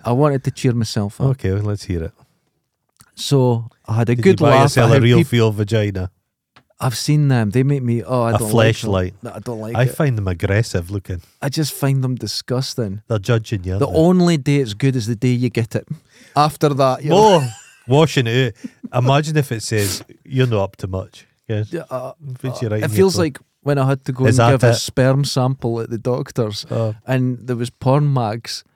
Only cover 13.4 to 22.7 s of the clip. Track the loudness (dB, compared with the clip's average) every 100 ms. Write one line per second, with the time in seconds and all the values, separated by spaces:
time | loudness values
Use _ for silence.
13.4 | 0 -6 -4 -2 0 4 4 4 4 2
14.4 | 0 0 0 -2 0 0 -2 -2 0 0
15.4 | 0 -2 -4 -4 -8 -14 _ _ -6 0
16.4 | 0 2 0 2 0 0 2 4 6 4
17.4 | 2 -8 -20 _ 0 2 2 2 0 0
18.4 | -2 -4 -16 _ -6 -2 2 2 0 -2
19.4 | -2 -6 -4 -2 -2 -4 -12 -20 -8 -2
20.4 | 0 0 -2 -6 -8 -8 -10 -16 _ _
21.4 | -8 -6 -6 -8 -10 -10 -10 -14 -16 -10
22.4 | -10 -6 -4